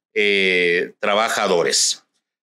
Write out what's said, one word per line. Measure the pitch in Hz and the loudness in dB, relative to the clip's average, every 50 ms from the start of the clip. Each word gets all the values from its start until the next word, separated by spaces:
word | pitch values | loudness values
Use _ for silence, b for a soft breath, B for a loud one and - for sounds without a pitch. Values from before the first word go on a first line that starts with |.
| _ _ - | _ _ -4
eh, | 110 104 101 101 98 95 95 92 90 87 87 85 90 - - - - | -2 0 2 2 2 2 2 2 2 2 2 0 0 -2 -4 -8 -6
Trabajadores. | - 104 101 107 113 113 - 120 104 98 90 85 80 - - - - - - - _ _ _ _ _ _ _ _ | -2 0 0 0 0 0 0 -2 0 0 2 2 0 0 0 0 -2 -2 -4 -6 _ _ _ _ _ _ _ _